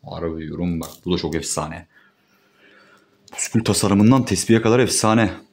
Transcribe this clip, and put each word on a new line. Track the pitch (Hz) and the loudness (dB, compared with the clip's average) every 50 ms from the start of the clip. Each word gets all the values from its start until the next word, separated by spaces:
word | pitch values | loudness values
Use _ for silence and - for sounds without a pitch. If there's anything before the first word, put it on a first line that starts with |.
| - | -16
Harbi | - - 82 85 82 80 80 | -14 -10 -8 -8 -6 -6 -8
diyorum | 80 76 76 78 87 90 87 80 | -10 -10 -8 -4 -4 -4 -4 -4
bak. | 80 - - - _ | -6 -10 -14 -12 _
Bu | 87 90 | -4 -2
da | |
çok | - - 78 80 | -2 -2 -4 -4
efsane. | 80 - - - - 76 78 78 - - _ _ _ _ _ _ _ _ _ _ _ _ _ _ _ _ _ _ _ _ _ _ _ _ _ _ _ _ - - | -6 -6 -4 -6 -6 -6 -6 -10 -14 -16 _ _ _ _ _ _ _ _ _ _ _ _ _ _ _ _ _ _ _ _ _ _ _ _ _ _ _ _ -18 -12
Püskül | - - - - 117 110 | -10 -10 -2 -2 -2 0
tasarımından | - 101 - - 98 101 101 104 113 131 135 123 | 0 0 0 2 2 4 4 6 6 6 4 2
tespihe | - 101 90 - - 113 113 | 0 -2 -4 2 2 2 4
kadar | 113 113 113 127 | 4 4 4 4
efsane. | 127 - - - - 110 110 117 110 92 87 - - _ | 2 2 0 0 2 2 4 2 2 0 -2 -8 -18 _